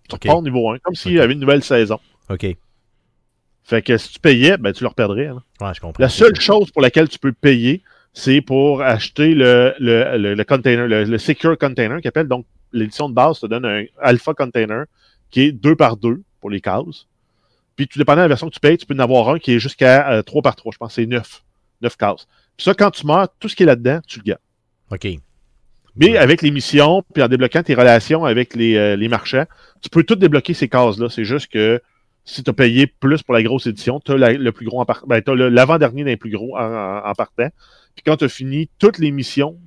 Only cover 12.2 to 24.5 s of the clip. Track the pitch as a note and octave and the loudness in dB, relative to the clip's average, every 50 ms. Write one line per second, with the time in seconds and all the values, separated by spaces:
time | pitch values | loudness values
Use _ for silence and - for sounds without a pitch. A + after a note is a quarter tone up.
12.2 | D#3+ C3+ B2+ B2 A#2+ _ _ _ _ _ - A#2 A2 G#2+ - - D3 C#3+ A#2+ B2 | -4 -2 -4 -8 -8 _ _ _ _ _ -6 -6 -6 -4 -6 -8 -8 -4 0 2
13.2 | B2+ D#3+ D#3 - - G#2 A2 B2 B2+ A2+ G#2 G#2 G#2+ - _ _ - C3 B2 A#2+ | 2 2 0 -2 -6 -8 -6 -6 -4 -4 -4 -4 -6 -8 _ _ 0 2 2 2
14.2 | - D#3 D#3 - C#3 B2 - B2 A2 G#2+ G#2+ A#2+ D3+ _ _ _ _ _ _ _ | 0 -6 -4 -4 -6 -4 -2 -4 -2 -2 -4 -10 -10 _ _ _ _ _ _ _
15.2 | _ _ - B2+ C3+ D3+ D3 G#2+ G2+ D3 D#3+ - D3+ A#2+ A2+ G#2 G#2+ A#2 A#2+ F3 | _ _ -2 0 0 0 0 0 0 0 2 4 2 0 0 -2 -2 -4 -4 -4
16.2 | G3+ _ _ _ - G#2 G2+ G2 - G2+ F#2 A2 - - - - _ _ _ _ | -8 _ _ _ -12 -10 -10 -8 -6 -4 -6 -6 -6 -10 -16 -20 _ _ _ _
17.2 | _ _ _ _ _ _ _ _ _ _ _ - C#3+ - - C#3+ C#3+ - C#3+ E3 | _ _ _ _ _ _ _ _ _ _ _ -8 -8 -8 -4 -4 2 2 4 4
18.2 | F3+ D#3+ C#3 A#2 D#3+ E3 - - - D3 E3 E3+ - _ C#3+ C3+ B2+ A#2 C3 B2 | 4 2 2 0 -2 -12 -10 0 2 2 2 2 -2 _ -4 -2 0 2 2 2
19.2 | A2 A#2+ D3+ E3 - - B2 A#2 A2 - - - C3+ B2+ B2+ C#3 D3 C#3 B2 G#2+ | 2 2 -2 -2 0 0 0 0 -2 -4 -2 2 4 6 6 6 4 2 -2 -2
20.2 | G#2 - - D3 C3+ C3+ - - _ A2+ - _ B2+ A2+ - - A#2 A2+ B2 A#2+ | -2 -2 -4 0 0 0 -2 -2 _ -16 -14 _ -16 -10 -6 -6 -4 -4 -4 -6
21.2 | G#2+ - - _ _ _ _ _ _ _ _ _ A#2 A#2 - _ A#2 G2+ F#2 - | -6 -10 -20 _ _ _ _ _ _ _ _ _ -8 -8 -4 _ -4 -4 -4 -6
22.2 | - _ _ _ _ _ _ _ - F3+ G3 - G#3 G3+ - - - D3 D3+ F#3 | -12 _ _ _ _ _ _ _ -2 -2 2 2 2 0 0 -4 -2 0 0 0
23.2 | G3 F3+ _ _ - G#3+ - - F#3 D#3+ C3 A#2+ A#2 B2+ C#3+ E3+ - _ - A#2+ | 0 -2 _ _ -14 -14 0 2 4 4 4 2 0 -4 -4 -4 -8 _ -20 -12
24.2 | G#2+ G#2+ F#2 - _ _ | -8 -8 -8 -8 _ _